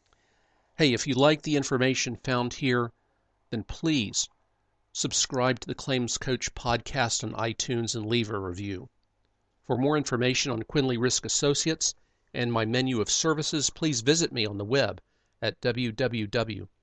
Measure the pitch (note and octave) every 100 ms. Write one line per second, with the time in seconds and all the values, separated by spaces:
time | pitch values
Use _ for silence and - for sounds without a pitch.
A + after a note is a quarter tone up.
0 | _ _ _ _ _ _ _ - D#3 A2+
1 | D3 B2+ C#3+ D#3 - D3 C3+ C3 B2+ B2+
2 | C3 A#2 - B2 A#2+ - C3+ B2 A#2 -
3 | _ _ _ _ - A#2 G2 - E3 D3
4 | G2+ - - _ _ _ _ _ _ -
5 | C#3+ - - C3 B2+ B2 - C#3 - C3
6 | A#2 - - B2 - - A#2+ A#2+ - C#3
7 | A#2 - G#2+ G#2 A2+ A2 - A#2+ A2+ A#2
8 | G#2+ A#2+ G#2 G#2+ F#2 F2+ G2+ F#2+ - _
9 | _ _ _ _ _ _ - B2 C#3 D3+
10 | C#3 A#2+ B2+ B2+ C#3+ A2+ A2 D3+ C3 A#2
11 | B2 - A2+ - D3 C#3+ D#3+ D#3+ - -
12 | _ _ _ C3+ A#2+ A2+ A2 B2 C3 B2
13 | G2+ - D#3+ D#3 D3+ D#3 C3+ - D#3+ B2
14 | A#2 E3 D#3+ B2 G#2 G2+ G#2 C3+ G#2 F#2
15 | _ _ _ - A2+ - B2 A#2+ A#2+ A2
16 | B2+ A#2 G#2 A#2+ A2 G2 F#2+ _